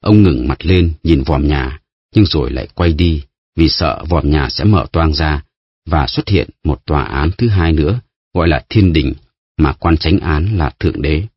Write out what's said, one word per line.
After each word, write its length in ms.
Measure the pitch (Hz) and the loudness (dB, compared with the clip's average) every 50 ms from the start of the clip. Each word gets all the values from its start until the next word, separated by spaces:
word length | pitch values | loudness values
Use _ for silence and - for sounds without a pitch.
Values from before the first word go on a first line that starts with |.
| - | 2
Ông 200 | 95 107 107 104 | 4 4 6 6
ngẩng 240 | 92 73 62 62 67 | 4 4 0 -2 -2
mặt 180 | 69 - - | -4 -4 0
lên 280 | 76 92 90 90 85 80 - _ | 0 2 2 2 2 -2 -4 _
nhìn 200 | 80 82 71 65 | 0 0 0 2
vòm 240 | 67 78 69 71 73 | 0 0 0 0 0
nhà, 320 | 73 71 65 65 65 - _ _ _ _ _ _ _ | 0 -2 -4 -6 -10 -12 _ _ _ _ _ _ _
nhưng 100 | 110 104 | 2 2
rồi 260 | 90 - - 67 64 | 2 2 -2 -2 -2
lại 160 | 64 64 - - _ | -4 -8 -8 -10 _
quay 180 | - 90 87 82 | -2 0 0 2
đi 300 | 73 85 87 80 76 71 _ _ _ _ _ _ | 2 2 0 0 -2 -4 _ _ _ _ _ _
vì 140 | - 80 76 | 0 2 2
sợ 340 | - - 87 76 60 - - 78 | 2 0 -2 -2 -4 -4 -4 -2
vòm 200 | 87 80 - 71 | -2 0 0 2
nhà 200 | 73 76 69 62 | 0 0 0 -2
sẽ 140 | - - 67 | -4 -2 0
mở 220 | 107 107 90 - - | 2 2 2 0 -2
toang 220 | _ 82 80 78 73 | _ 0 0 0 0
ra 300 | 73 80 78 76 71 71 _ _ _ _ _ _ _ _ | 0 -2 -2 -2 -4 -6 _ _ _ _ _ _ _ _
và 220 | - 82 80 69 65 | -2 0 0 0 0
xuất 200 | - - - - | -4 -6 -4 -2
hiện 220 | 104 87 62 - - _ _ | 0 -2 -2 -2 -8 _ _
một 220 | - 71 67 _ | -4 -4 -4 _
tòa 180 | - 78 73 64 | -4 -4 -2 -2
án 260 | 52 - 67 76 80 92 _ | -4 -4 -2 -2 -2 -2 _
thứ 100 | 120 120 | -2 0
hai 240 | 104 95 85 82 80 | 0 0 0 0 0
nữa, 260 | 78 76 73 101 123 - _ _ _ _ _ _ | 0 0 0 -2 -4 -6 _ _ _ _ _ _
gọi 140 | 90 82 82 | -2 0 0
là 180 | 80 71 - _ | 0 0 -4 _
thiên 240 | - 113 98 92 80 | 0 2 2 4 2
đình, 200 | 80 67 67 67 - _ _ _ _ _ _ _ - | 2 0 -2 -4 -8 _ _ _ _ _ _ _ -4
mà 160 | 78 71 64 | -2 -2 -2
quan 240 | _ - 85 85 78 | _ -2 0 0 0
chánh 220 | - 80 87 - | 0 0 0 0
án 380 | - 82 78 76 82 101 110 95 | 0 -2 -2 -2 -2 -2 -2 -2
là 140 | 78 67 - _ | -2 -4 -4 _
thượng 220 | - 87 - - | -4 -4 -4 -2
đế. 220 | 67 71 78 80 101 107 _ | -4 -2 -2 -2 -4 -6 _